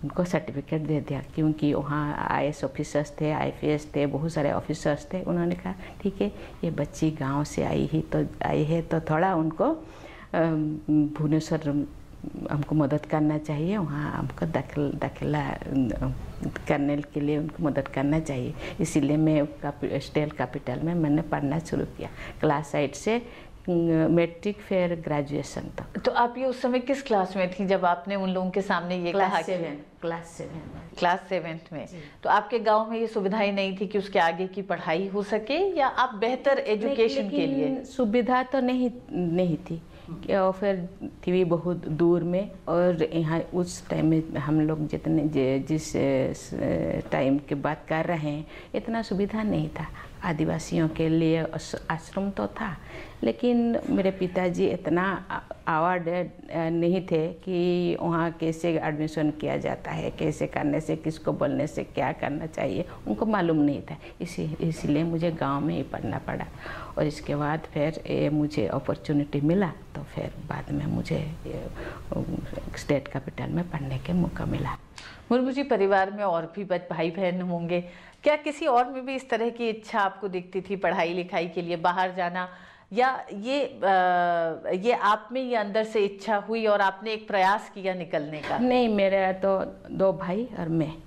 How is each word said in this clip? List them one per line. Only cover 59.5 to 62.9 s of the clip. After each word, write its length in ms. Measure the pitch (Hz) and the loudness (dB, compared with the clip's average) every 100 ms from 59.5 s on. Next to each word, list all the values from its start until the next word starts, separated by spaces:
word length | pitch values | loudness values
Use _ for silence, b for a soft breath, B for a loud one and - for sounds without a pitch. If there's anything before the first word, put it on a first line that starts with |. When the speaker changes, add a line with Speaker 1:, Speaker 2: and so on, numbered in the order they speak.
| 139 | -2
Speaker 1:
जाता 340 | 139 - - | -2 -4 -6
है, 200 | 160 165 | -4 -4
कैसे 360 | - 156 151 151 | -2 -2 0 -2
करने 320 | 139 143 151 | 0 0 0
से, 160 | 156 156 | -2 -2
किसको 380 | 156 156 - | -2 -4 -4
बोलने 340 | 147 139 135 147 | 0 0 0 -2
से 160 | - | -4
क्या 280 | - - 131 | -6 -2 -2
करना 340 | 156 143 147 160 | -2 -4 -4 -6
चाहिए, 400 | - 180 - 175 | -4 -2 -2 -6